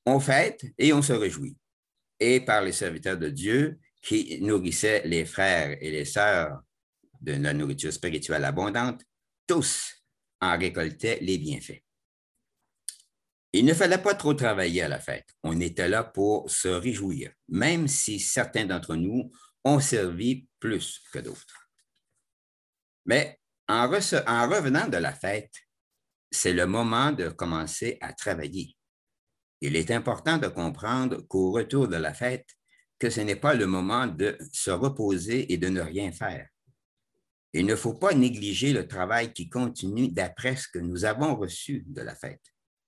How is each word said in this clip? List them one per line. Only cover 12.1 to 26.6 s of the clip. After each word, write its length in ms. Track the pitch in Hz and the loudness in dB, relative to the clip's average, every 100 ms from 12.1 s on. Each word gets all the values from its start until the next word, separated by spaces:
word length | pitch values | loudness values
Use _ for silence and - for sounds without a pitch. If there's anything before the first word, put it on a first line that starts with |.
| _ _ _ _ _ _ _ - - _ _ _ _ _ | _ _ _ _ _ _ _ -16 -16 _ _ _ _ _
Il 140 | 95 131 | 4 6
ne 80 | |
fallait 240 | 165 180 185 | 6 6 4
pas 160 | 185 | 2
trop 220 | 196 147 139 | 2 2 2
travailler 480 | 120 98 87 90 | 2 2 0 0
à 40 | 78 | -2
la 120 | 62 | -4
fête. 280 | - 60 - _ | -6 -10 -12 _
On 180 | 78 82 | -4 -2
était 300 | 87 85 90 | -2 0 0
là 140 | 110 | 0
pour 480 | 113 95 104 107 - | 0 0 2 2 0
se 160 | - 92 | -2 0
réjouir, 680 | 87 117 101 98 73 - - - | 0 -2 -2 -2 -4 -8 -14 -4
même 400 | 85 143 170 143 | 0 2 2 0
si 320 | - - 101 | 0 -2 -2
certains 460 | - 131 113 110 101 | -2 -2 0 -2 -2
d'entre 300 | 87 - 82 | -4 -4 -2
nous 360 | 90 123 - - - _ | 0 -2 -4 -10 -20 _
ont 160 | 135 143 | 4 4
servi 680 | 139 113 90 87 117 131 - _ | 4 2 0 -2 -2 -2 -6 _
plus 420 | 110 92 - - - | -4 -2 -4 -12 -14
que 60 | - | -12
d'autres. 500 | 64 - - - _ _ _ _ _ _ _ _ _ _ _ _ _ _ - | -12 -14 -20 -20 _ _ _ _ _ _ _ _ _ _ _ _ _ _ 2
Mais 340 | 131 - - _ _ - | 2 2 -6 _ _ 0
en 220 | 113 123 | 2 4
rece-, 340 | 202 196 156 113 | 2 2 0 2
en 200 | 117 120 | 2 4
revenant 400 | 202 139 147 214 | 2 2 2 2
de 100 | 90 | -2
la 160 | 71 | -2
fête, 420 | 69 92 104 - - _ _ _ _ _ _ _ | -4 -4 -4 -6 -18 _ _ _ _ _ _ _
c'est 240 | - 95 | -2 2
le 140 | 87 | 2